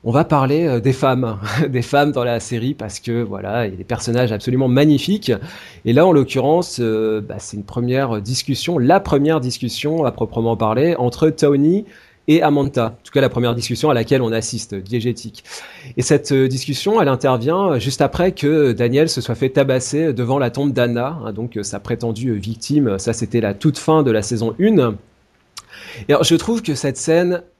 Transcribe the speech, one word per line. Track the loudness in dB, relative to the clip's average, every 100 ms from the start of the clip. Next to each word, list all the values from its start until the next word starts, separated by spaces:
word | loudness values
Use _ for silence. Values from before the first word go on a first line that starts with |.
on | 2
va | 0
parler, | 2 2 2 2 2
euh, | 2
des | 0
femmes, | 2 2 2 -2 -4 -4
<laughs> | -2 0
des | -2
femmes | 0 2 2
dans | 0
la | -2 -2
série | -4 -4 -4
parce | -6 -10 -10
que, | -4 -4
voilà, | -4 -6 -4 -2 -4
il |
y |
a | -6
des |
personnages | -8 -6 -2 0 0
absolument | -2 -2 0 2
magnifiques. | 4 4 4 2 -2 0 -2 -4 -16 -20 -8
Et | 2
là, | 4 6
en |
l'occurrence, | 6 2 0 2 0 0 -4
euh, | -2 0 0 -2
bah, | -6 -12
c'est | -10 -12
une |
première | -8 -4 -2 0 0 -4
discussion, | -4 -6 -4 -4 -2 0
la | 4 4
première | 4 2 2 2
discussion | -2 -6 -6 -4 -4 -2
à | -2
proprement | -2 -4 -2 -2 0
parler | 0 2 2 2
entre | -2 2 0
Tawny | 2 2 4 4 2 -2 -20 _ _ 2
et | 4
Amantha. | 4 2 0 0 -2
En | -4
tout | -4
cas, | 0
la | 2
première | 2 -2
discussion | -2 -4 -2 2
à |
laquelle | 2 2 2
on | 2
assiste, | -2 -4 -8 -8 -12
diégétique. | -4 -2 -2 -4 -10 -18 -18 -18 -16 -20 -10 -4
Et |
cette, | 2 0 2
euh, | 2 2
discussion, | 0 -4 -4 0 2
elle | 2
intervient, | 2 2 0 0 0 0
euh, | 0
juste | -2 0
après | -2 2 0
que | 2 0 4 2
Daniel | 2 0 2 2
se | 0
soit | -6 -2
fait | 0
tabasser | 2 2 0 0 -2 0
devant | 0 -2 0
la | 0
tombe | 0 -2
d'Anna, | 0 0 0 -4 -6
hein, | -10
donc, | -8 -8 -8
euh, |
sa | -8 -10
prétendue, | -6 -4 -4 -4 -4
euh, |
victime. | -4 -6 -10 0 2 2 0
Ça, | -2
c'était | -4 -2 0
la | 0
toute | 0 -2 0
fin | 2 2
de | 4
la | 0
saison | 0 -4 -4 2
une. | 4 4 2 -2 _ _ _ _ _ -20 _ -20 -18 -12 0
Et |
alors, | 2
je | 4 2
trouve | 2 -2
que | -2
cette | -4 -4 -4
scène | 0 2 2 -2 -6